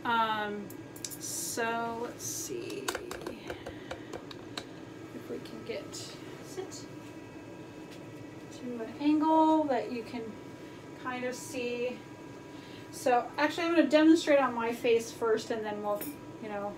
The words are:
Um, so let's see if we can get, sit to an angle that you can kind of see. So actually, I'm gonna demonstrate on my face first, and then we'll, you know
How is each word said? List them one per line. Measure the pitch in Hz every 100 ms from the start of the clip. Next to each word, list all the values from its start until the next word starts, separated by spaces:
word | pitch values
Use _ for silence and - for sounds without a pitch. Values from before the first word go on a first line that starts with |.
Um, | 247 233 220 214 208 208 196 - - - - -
so | - - - - 226 233 233 233
let's | - -
see | - - - 117 - - - - - - - - - - - - - - - - - - - - - - - - -
if | - -
we | -
can | - 226
get, | 226 202 - - - - - -
sit | - - 392 - - - - - - - - - - - - - - - - - -
to | - 247 240
an | 226 -
angle | 294 302 311 320 311 311
that | 294 247 -
you | 247
can | 214 240 220 - - - - - - -
kind | 262 247
of | 247 247
see. | - 262 240 240 247 - - - - - - - - - -
So | - 262 240 240 -
actually, | 302 349 339
I'm | 330
gonna | 254
demonstrate | 302 311 339 - 285
on | 254 233
my | 233
face | 240 247 226 226
first, | - 226 226 -
and | 226
then | 214 208
we'll, | 208 202 - - - -
you | 214
know | 202 202